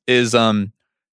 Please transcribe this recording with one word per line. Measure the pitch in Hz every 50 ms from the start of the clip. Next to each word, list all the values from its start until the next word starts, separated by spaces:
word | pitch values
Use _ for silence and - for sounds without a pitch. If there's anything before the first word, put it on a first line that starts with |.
| -
is, | - 123 123 120 113 117
um, | 117 113 113 107 104 101 104 _ _ _ _ _ _ _ _